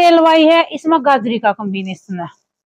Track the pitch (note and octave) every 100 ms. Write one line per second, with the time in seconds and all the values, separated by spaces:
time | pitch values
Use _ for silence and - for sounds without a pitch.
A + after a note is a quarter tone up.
0 | F4 E4 D#4+ D#4+ D#4 E4 D#4+ D#4 D#4 E4
1 | C4+ C4+ A3+ A#3 A3 G3 G#3 F#3+ F#3+ F#3
2 | - F#3 E3 _ _ _ _